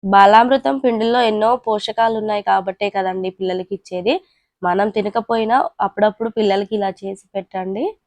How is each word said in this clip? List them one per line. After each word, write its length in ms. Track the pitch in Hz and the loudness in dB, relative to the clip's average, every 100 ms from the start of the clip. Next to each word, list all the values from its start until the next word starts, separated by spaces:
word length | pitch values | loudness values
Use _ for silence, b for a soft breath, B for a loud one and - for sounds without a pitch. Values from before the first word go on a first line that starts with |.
బాలామృతం 720 | 196 196 196 214 247 269 269 277 | 4 6 8 8 6 2 0 0
పిండిలో 340 | 262 226 226 247 233 | 0 0 0 2 0
ఎన్నో 200 | 214 220 247 233 | 2 0 0 -2
పోషకాలు 500 | 214 - 226 226 220 | -4 -4 -2 0 0
ఉన్నాయి 220 | 214 208 202 | -2 -4 0
కాబట్టే 380 | 196 190 185 202 | 0 0 -4 -4
కదండి 340 | 196 190 185 185 185 | -2 -4 -4 -6 -6
పిల్లలకి 340 | 185 185 185 196 | -6 -4 -6 -10
ఇచ్చేది. 360 | - 180 180 339 _ _ _ _ | -8 -6 -2 -2 _ _ _ _
మనం 260 | 180 180 208 214 | -2 0 0 -2
తినకపోయినా 640 | 208 233 220 233 220 247 - _ 202 | -4 -4 -4 -2 0 0 -2 _ -6
అప్పుడప్పుడు 440 | - 214 202 226 226 | 0 -2 -2 -8 -2
పిల్లలకి 360 | 214 196 202 214 | 0 0 -2 -4
ఇలా 120 | 196 185 | -6 -8
చేసి 220 | 196 196 _ | -12 -14 _
పెట్టండి. 500 | 202 185 190 185 196 339 440 | -10 -10 -10 -8 -6 -6 -8